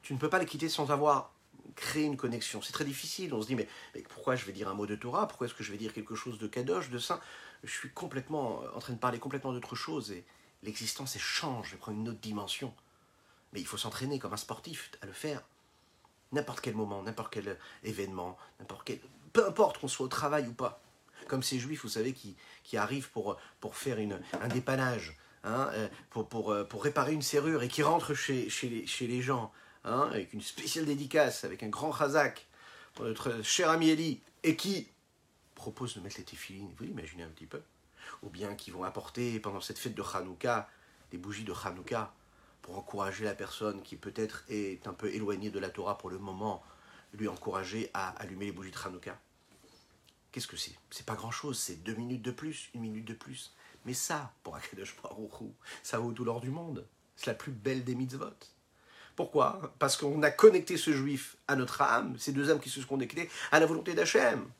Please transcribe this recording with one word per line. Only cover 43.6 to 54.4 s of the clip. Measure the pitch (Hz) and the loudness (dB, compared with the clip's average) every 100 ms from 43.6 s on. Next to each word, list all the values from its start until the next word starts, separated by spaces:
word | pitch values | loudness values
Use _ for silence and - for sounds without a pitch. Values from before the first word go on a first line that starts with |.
| 107 98 | -2 -4
qui | 90 85 | -10 -10
peut-être | 101 95 110 - - | -8 -4 -4 -4 -6
est | 107 98 92 98 | -4 -2 -4 -8
un | |
peu | 87 104 | -4 -4
éloignée | 107 104 98 104 | -2 -2 -2 -2
de | 98 | -4
la | 92 | -6
Torah | 95 95 101 | -4 -4 -4
pour | 92 | -4
le | 92 | -8
moment, | 98 92 107 95 - - - - - | -8 -4 -4 -4 -8 -20 -20 -20 -20
lui | 104 107 | -6 -4
encourager | 92 - 95 92 107 - | -4 -4 -4 -4 -4 -4
à | 95 92 92 | -4 -4 -6
allumer | 87 95 101 | -10 -6 -6
les | |
bougies | 92 95 | -6 -10
de | - | -8
Hanouka. | 95 90 95 87 _ _ _ - - - _ _ - _ _ | -8 -8 -12 -14 _ _ _ -20 -20 -20 _ _ -20 _ _
Qu'est-ce | - - | -8 -8
que | - | -6
c'est ? | - - _ | -8 -10 _
C'est | - - | -14 -6
pas | 104 | -6
grand-chose, | 110 117 147 131 | -4 -4 -4 -2
c'est | - 85 | -4 -4
deux | 87 | -6
minutes | 220 120 127 | -4 -2 -2
de | 113 | -4
plus, | 123 156 151 - | -6 -6 -8 -10
une | 120 | -8
minute | 113 107 | -6 -6
de | 110 | -8
plus. | 113 - 131 - - - - - | -12 -12 -14 -14 -18 -20 -14 -6
Mais | |
ça, | 127 - 156 135 - | -4 -2 -2 -4 -12